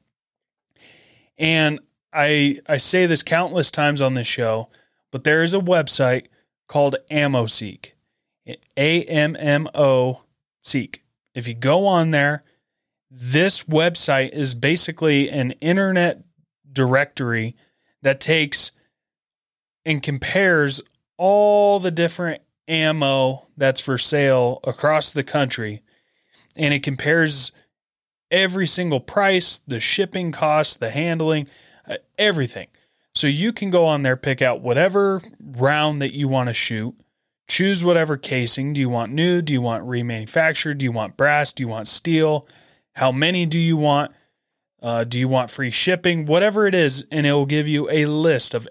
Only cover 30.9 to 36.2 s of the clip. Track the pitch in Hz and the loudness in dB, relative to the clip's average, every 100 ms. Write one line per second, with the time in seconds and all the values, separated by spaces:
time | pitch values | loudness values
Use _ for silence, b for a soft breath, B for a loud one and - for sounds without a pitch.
30.9 | 139 170 165 160 156 139 b b b - | -2 -2 -2 0 0 -4 b b b -12
31.9 | - _ - 208 175 127 98 - _ _ | -12 _ -2 0 2 -2 -6 -16 _ _
32.9 | _ _ - 147 147 208 233 202 180 165 | _ _ -2 -2 0 -2 -2 0 2 4
33.9 | 147 135 131 - 131 131 117 123 123 185 | 2 0 -2 -2 0 0 0 -2 2 2
34.9 | 196 196 190 - - - 123 131 151 151 | 2 0 0 -8 -20 -16 0 2 2 0
35.9 | 147 135 143 | 0 -4 -2